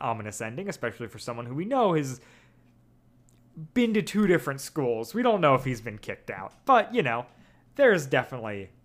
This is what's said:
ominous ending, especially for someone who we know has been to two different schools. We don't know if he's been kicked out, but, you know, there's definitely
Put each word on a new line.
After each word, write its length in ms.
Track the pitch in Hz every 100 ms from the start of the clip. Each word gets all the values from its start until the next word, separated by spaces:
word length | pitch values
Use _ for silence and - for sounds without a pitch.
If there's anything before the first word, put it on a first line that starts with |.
ominous 400 | 123 107 107 -
ending, 260 | 110 127 196
especially 380 | - 117 - 120
for 120 | 110
someone 280 | - 117 120
who 80 |
we 100 | 139
know 300 | 196 269 214
has 260 | 160 135 127 - - _ _ _ _ _ _ _ _ _ _ _ - 156
been 200 | 247 233
to 80 | 214
two 240 | 160 202 202
different 340 | 170 147 135
schools. 540 | - 156 127 113 117
We 80 | 220
don't 180 | 247 208
know 140 | 151
if 100 | 131
he's 160 | 135 117
been 180 | 113 104
kicked 320 | - 98 -
out, 220 | 95 98 - -
but, 280 | 247 202
you 80 | 240
know, 220 | 139 117 123 _ - _ _ -
there's 280 | 269 185 135
definitely 640 | 135 123 127 110 101 95 _